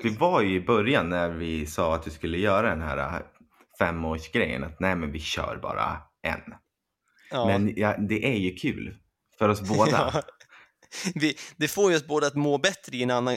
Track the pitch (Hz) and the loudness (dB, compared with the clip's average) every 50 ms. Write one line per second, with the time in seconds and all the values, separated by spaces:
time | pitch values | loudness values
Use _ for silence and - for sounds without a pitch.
0 | 120 113 107 110 160 175 185 143 107 95 95 92 90 - 117 107 104 120 147 120 | -2 -4 0 2 2 4 4 4 4 2 2 0 2 2 2 2 4 2 2 2
1 | 85 82 90 87 87 87 85 80 82 82 80 80 76 76 - - 90 80 80 82 | 2 0 0 0 0 0 -2 -4 -4 -4 -4 -4 -4 -4 -2 -2 0 0 0 -2
2 | 80 80 78 - - 85 82 87 101 107 95 101 113 110 85 80 80 76 69 71 | -4 -6 -10 -8 -6 -4 -2 0 2 2 2 4 2 2 0 -2 -2 -4 -4 -4
3 | 67 73 85 - - - _ _ - _ _ _ _ _ _ - 98 87 85 82 | -4 -4 -6 -8 -10 -12 _ _ -20 _ _ _ _ _ _ 0 0 0 0 0
4 | 80 80 80 80 - - - 123 98 78 62 65 69 80 80 - 90 95 92 85 | -2 -2 -4 -4 -4 -2 0 0 0 0 -2 -4 -6 -8 -4 -2 0 0 0 0
5 | 80 73 73 78 78 - - - - - - - - - - 52 55 - 82 78 | -2 -4 -6 -6 -6 -6 -4 -4 -4 -4 -6 -6 -6 -4 -2 -2 -2 -2 -4 -6
6 | - - _ _ - 78 78 - - - - - _ _ _ _ _ _ _ _ | -10 -16 _ _ -6 -6 -6 -6 -8 -14 -20 -20 _ _ _ _ _ _ _ _
7 | _ _ _ _ _ - 151 135 117 107 98 98 104 101 - 92 104 104 - - | _ _ _ _ _ -6 -2 0 2 2 2 2 2 0 0 0 0 0 0 0
8 | 104 98 110 107 - 135 123 104 92 90 90 - - 139 - - - - - - | 0 -2 0 0 0 0 0 0 0 -2 -2 -4 -4 -4 -4 -4 -8 -12 -14 -16
9 | _ _ _ _ _ _ _ - 110 104 104 107 98 95 - - - 156 131 - | _ _ _ _ _ _ _ 0 2 2 2 2 0 0 2 4 4 4 4 2
10 | 135 127 127 156 - - - - - _ - - - _ _ _ _ _ - - | 2 0 -2 -4 -4 -6 -12 -20 -20 _ -20 -20 -20 _ _ _ _ _ -12 -8
11 | - 190 180 156 147 156 135 - - - - - 151 143 - 196 202 190 170 156 | -6 -6 -2 0 0 0 0 -2 -8 -14 -6 -4 -4 -2 2 4 4 4 4 4
12 | 135 151 147 151 147 143 135 143 147 147 143 135 131 196 185 - - - 131 123 | 2 0 0 2 2 2 2 2 2 2 2 2 2 0 0 -2 -8 -8 -4 -2
13 | 123 123 123 123 123 127 123 | 0 2 2 2 2 0 -2